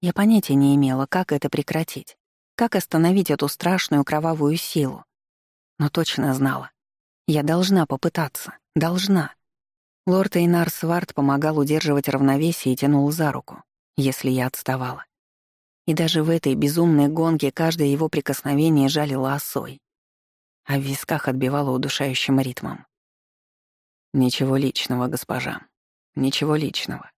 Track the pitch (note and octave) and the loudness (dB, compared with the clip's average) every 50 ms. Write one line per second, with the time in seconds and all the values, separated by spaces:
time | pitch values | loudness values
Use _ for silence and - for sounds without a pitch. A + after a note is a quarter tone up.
0 | - F3 E3 - G3+ G#3+ A3+ G#3+ F#3+ - C#3+ C#3 C#3 C#3 C#3+ C#3+ C#3+ C3+ C3 C3 | -2 -2 0 2 4 6 6 4 4 4 4 4 6 6 6 4 4 2 2 0
1 | C3+ - - F3+ F#3 - D3+ C#3+ - C#3 - D3+ C#3+ - - D#3+ E3 - - C#3+ | -2 -2 0 -2 0 0 -2 -2 -2 -2 -2 -2 -4 -2 -2 -4 -4 -4 -8 -14
2 | D#3 - - _ _ _ _ _ _ _ _ - A#3 A#3 - G3 F3 - - D#3+ | -14 -16 -20 _ _ _ _ _ _ _ _ -2 -2 0 0 -2 -2 0 0 2
3 | E3 E3+ F#3 G3+ F#3 - D3+ C#3 - C#3 - - - F3 F#3 F#3 - - - D3 | 4 4 4 4 2 2 0 0 0 -4 -4 -2 -2 0 0 0 0 0 2 0
4 | C#3 - - D3+ D3+ E3 E3 D#3 D3+ C#3+ D#3 E3 - - - E3+ D3 C3 C3+ - | 2 2 0 0 0 0 0 2 2 0 0 0 -4 -4 -2 -2 -2 -2 -4 -8
5 | - _ _ _ _ _ _ _ _ _ _ _ _ _ _ _ D3 D3 _ - | -16 _ _ _ _ _ _ _ _ _ _ _ _ _ _ _ -2 -2 _ -2
6 | E3 - - - B2+ C#3 C3 C3 C#3 C3+ C3 C3 C3 - _ _ _ _ _ _ | -2 -2 -2 -2 -2 -2 0 0 0 -2 -2 -4 -8 -12 _ _ _ _ _ _
7 | _ _ _ _ _ - D#3 D3+ C#3+ D3 D#3+ F3 F#3 F#3 G3 F#3 D#3+ - - C3+ | _ _ _ _ _ -2 0 0 2 2 2 2 2 4 4 2 2 2 -2 -2
8 | - E3+ - - D#3+ C3+ _ - - - - - _ _ _ D#3 D3+ E3 F3 F#3 | -2 -2 -2 -2 -6 -4 _ -10 -14 -14 -18 -20 _ _ _ 0 0 0 0 -2
9 | F#3 G3 G3 F#3 D3+ C#3 - _ _ _ _ _ _ _ _ _ _ _ _ _ | 0 2 2 2 2 -2 -8 _ _ _ _ _ _ _ _ _ _ _ _ _
10 | _ - F3+ F#3 F#3+ G3 - F3 E3+ F3 F3 E3+ E3+ E3+ - - - E3 E3+ F3 | _ 2 2 2 2 2 2 2 4 4 4 4 2 0 -2 -6 -2 -2 -2 -2
11 | F#3 - - - C#3 C#3 C#3 C#3 D3+ D#3 D#3 D#3 C#3+ C#3 D3+ D#3 D3+ D#3+ C#3+ C#3+ | -2 -4 -2 0 2 2 2 2 2 0 2 2 2 2 2 0 2 2 0 0
12 | C#3 - C3+ C3+ C#3 C3+ C#3 C#3 D#3 E3 E3 - - C3+ B2+ B2 - C#3 D3 C#3+ | 0 0 0 2 2 2 2 2 2 0 -2 -2 -2 -2 -2 0 2 2 4 4
13 | C#3 C#3+ D3+ E3 E3 D3 C3 B2+ - - - - - _ _ _ _ _ _ - | 4 2 0 0 -2 -2 -2 -4 -10 -14 -20 -20 -20 _ _ _ _ _ _ -2
14 | C#3 C3+ C3 - - C3+ B2+ C3 B2+ B2+ - - - - C3 C3 B2+ B2 B2+ - | -2 0 -2 -2 -2 -2 0 0 -2 -2 -4 -6 -6 -4 -4 -4 -4 -8 -10 -10
15 | - _ _ _ _ _ _ _ _ _ _ _ _ _ _ _ _ - D#3 D#3 | -14 _ _ _ _ _ _ _ _ _ _ _ _ _ _ _ _ -4 0 0
16 | E3+ D#3+ D#3 D#3+ D3+ D#3+ E3 E3 - D3 C3 - - C#3+ C#3+ E3+ E3+ E3+ D#3+ D3 | 0 0 2 0 2 2 0 0 2 0 0 2 0 0 2 2 2 4 4 4
17 | C#3+ C#3+ D#3 E3 D#3+ E3 E3 D3+ C#3+ C#3 - - E3 E3 E3 E3+ D3+ C#3+ C#3 C#3+ | 4 4 2 0 0 0 0 0 0 -2 -2 0 -2 -2 0 0 0 0 2 0
18 | D#3+ D#3 - D#3 C#3 - C#3 - - C#3 C#3+ C#3+ D3+ E3 D#3+ D3 C#3 C3+ C#3 D3+ | 0 -2 -2 -4 -4 -2 -6 -4 -4 -2 0 2 2 4 4 4 4 2 2 0
19 | D3 D3 C3+ C3 C3 C3 C#3 C#3+ - - - C3 - - C3+ - _ _ _ _ | -2 -2 -2 -4 -2 -2 -4 -4 -6 -6 -8 -8 -8 -8 -14 -20 _ _ _ _
20 | _ _ _ _ _ _ _ _ _ _ _ _ _ - C#3 C#3 C#3 C#3 C#3 C3+ | _ _ _ _ _ _ _ _ _ _ _ _ _ -4 -4 -2 -2 -4 -6 -6
21 | - - D#3+ D3+ - - B2+ C3 C3 B2+ C#3 C#3+ D3 C#3 B2+ C3 C3+ C#3+ - - | -4 -4 -4 -4 -2 -2 -2 -2 -2 0 0 0 -2 0 -2 -2 -2 -4 -4 -2
22 | C#3 C#3 C3 - - - C3+ C3+ C3+ C3 B2+ - - C3 - - - _ _ _ | -4 -2 -2 -4 -2 2 2 2 2 0 -6 -8 -10 -10 -10 -10 -14 _ _ _
23 | _ _ _ _ _ _ _ _ _ _ _ _ _ _ _ _ _ _ _ _ | _ _ _ _ _ _ _ _ _ _ _ _ _ _ _ _ _ _ _ _
24 | _ _ _ C#3+ C3 B2+ - - C3+ C3 C3+ C3+ C#3+ C3 - - - - B2+ B2 | _ _ _ 2 2 2 2 0 0 0 0 2 0 0 -2 -4 -4 -4 -2 -2
25 | B2 B2+ - - - _ - B2+ B2+ - - - - _ _ _ _ _ _ _ | -2 -4 -4 -6 -6 _ -6 -6 -6 -8 -10 -12 -14 _ _ _ _ _ _ _
26 | _ _ _ - C3+ C3+ C3+ - D3 D3+ D3+ D#3 D#3 C3+ - - - - - - | _ _ _ -2 -2 -2 -2 -2 -2 0 0 0 -2 -4 -6 -6 -8 -8 -10 -12
27 | - - _ | -14 -20 _